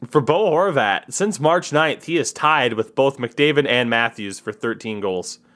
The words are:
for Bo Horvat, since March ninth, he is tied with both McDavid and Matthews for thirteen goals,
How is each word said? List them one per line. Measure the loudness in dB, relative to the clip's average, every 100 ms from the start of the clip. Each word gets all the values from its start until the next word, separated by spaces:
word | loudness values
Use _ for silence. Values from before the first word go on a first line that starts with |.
| -2
for | 0
Bo | 2 2 2
Horvat, | 2 2 2 0 0 -4
since | -4 -4 0
March | 2 2 0
ninth, | 0 0 -2 -4
he | -4
is | -2
tied | 0 2 2 2
with | -2 -2 0
both | 0 0
McDavid | -4 0 2 2 2
and | 2 2
Matthews | 0 0 -4 -12 -10
for | -12
thirteen | -6 -6 -6 -8 -6
goals, | -4 -4 -8 -14 _